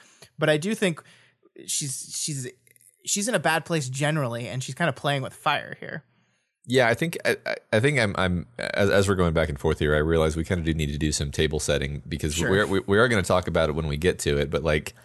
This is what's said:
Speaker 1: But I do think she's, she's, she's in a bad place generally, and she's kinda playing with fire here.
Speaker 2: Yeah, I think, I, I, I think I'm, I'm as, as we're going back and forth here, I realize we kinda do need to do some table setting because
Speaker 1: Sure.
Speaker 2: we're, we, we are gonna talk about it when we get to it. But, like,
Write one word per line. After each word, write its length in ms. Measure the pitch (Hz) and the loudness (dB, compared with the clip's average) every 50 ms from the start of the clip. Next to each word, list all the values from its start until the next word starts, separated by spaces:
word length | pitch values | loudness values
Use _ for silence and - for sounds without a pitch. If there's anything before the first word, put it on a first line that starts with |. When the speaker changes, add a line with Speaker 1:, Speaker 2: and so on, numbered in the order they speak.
| - _ _ - - - _ - | -20 _ _ -20 -20 -14 _ -2
Speaker 1:
But 100 | 156 156 | 0 2
I 80 | 156 | 2
do 180 | 156 156 202 220 | 2 0 -2 -2
think 280 | - 214 185 160 - - - - - _ _ _ _ _ _ _ - - | 0 0 -2 -2 -4 -10 -20 -20 -20 _ _ _ _ _ _ _ -14 -10
she's, 480 | - - - 151 135 131 - - - - | -6 -6 -4 -4 -6 -8 -10 -10 -10 -8
she's, 320 | - - - 147 135 127 - - _ _ _ _ _ _ _ _ _ - | -8 -6 -6 -6 -8 -10 -12 -14 _ _ _ _ _ _ _ _ _ -6
she's 240 | - - 202 202 247 | -4 -2 -2 0 0
in 60 | 226 | 0
a 40 | 180 | 2
bad 240 | 139 160 160 165 160 | 2 2 2 0 0
place 240 | - 170 160 135 127 | 0 -2 -2 -2 -2
generally, 600 | 127 135 151 147 156 160 139 117 117 117 123 95 | -4 -2 0 0 2 0 0 -2 -4 -6 -6 -6
and 140 | 101 131 | -6 -6
she's 120 | - - 131 | -6 -6 -4
kinda 180 | - 170 156 | -2 0 0
playing 300 | 127 - - 147 143 139 | 0 0 -2 -2 -2 -2
with 120 | 131 - - | -4 -6 -8
fire 420 | - - 156 143 - 57 - - - | -4 -2 0 0 -2 -4 -8 -12 -14
here. 240 | - - - 165 - _ _ _ _ _ _ _ _ _ _ _ _ 123 | -12 -12 -12 -12 -14 _ _ _ _ _ _ _ _ _ _ _ _ 2
Speaker 2:
Yeah, 160 | 123 131 123 113 | 4 4 6 4
I 60 | 120 | 4
think, 220 | - 165 170 - - - | 2 0 -4 -4 -4 -2
I, 120 | - 107 - - | -2 -2 -2 -4
I, 80 | - - - _ - - | -8 -8 -8 _ 0 2
I 60 | 110 | 2
think 180 | 120 147 151 131 | 4 4 2 2
I'm, 160 | 113 101 95 - | 0 0 0 0
I'm 280 | 92 90 90 87 - - - - | 0 0 0 -2 -4 -6 -10 -8
as, 320 | - - - - 101 98 | -6 -4 0 0 2 4
as 180 | 69 101 98 98 | 4 4 4 4
we're 60 | 98 | 4
going 180 | 92 90 85 80 | 4 4 2 4
back 140 | 82 80 78 | 2 0 0
and 100 | 71 - | -2 -2
forth 200 | - 80 76 - | 0 0 0 2
here, 160 | 80 73 76 | 2 2 2
I 40 | 76 | 2
realize 380 | 76 80 82 82 80 80 78 | 2 4 4 4 4 2 2
we 80 | 82 80 | -2 -2
kinda 180 | - 98 87 80 | -2 -2 -2 0
do 80 | 82 80 | -2 -2
need 180 | 80 78 71 | -2 -2 -4
to 60 | 73 76 | -2 -2
do 140 | 78 76 | -2 0
some 180 | 73 - 73 71 | 0 -2 -4 -4
table 260 | - - 80 73 76 76 | 0 0 0 0 0 -2
setting 420 | - - 73 71 71 71 73 71 - - | -2 0 0 0 -2 -4 -8 -8 -10 -8
because 260 | 78 73 - 127 82 | -8 -4 -4 -4 -2
Speaker 1:
Sure. 160 | 85 85 120 | 0 2 2
Speaker 2:
we're, 160 | 95 101 104 | 4 2 2
we, 140 | 73 98 98 - | 2 0 0 0
we 120 | - 98 104 | 2 4 4
are 100 | 123 127 | 4 4
gonna 140 | 117 101 | 2 0
talk 260 | 90 - 95 90 - - | 2 2 2 2 2 0
about 200 | 82 85 80 78 | 0 2 2 2
it 40 | 71 | 0
when 140 | 80 80 76 | -2 -2 -4
we 80 | 71 | -2
get 220 | 73 85 90 - - | 0 0 0 0 0
to 160 | - 80 71 71 | 0 0 0 0
it. 120 | 73 71 | 0 0
But, 120 | 82 73 | -2 -2
like, 320 | 73 80 76 78 - - - - | 0 0 0 0 -2 -6 -14 -20